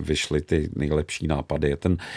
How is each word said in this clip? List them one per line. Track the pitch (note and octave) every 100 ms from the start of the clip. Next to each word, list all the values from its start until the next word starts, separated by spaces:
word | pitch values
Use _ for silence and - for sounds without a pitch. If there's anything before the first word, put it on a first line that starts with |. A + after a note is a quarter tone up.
vyšly | C#2 D2+ - D2+
ty | - E2+ D2+ -
nejlepší | D2 D2+ D2+ - D2+
nápady. | D2 - D2+ D2+ C#2+
Ten, | F#2 E2+ -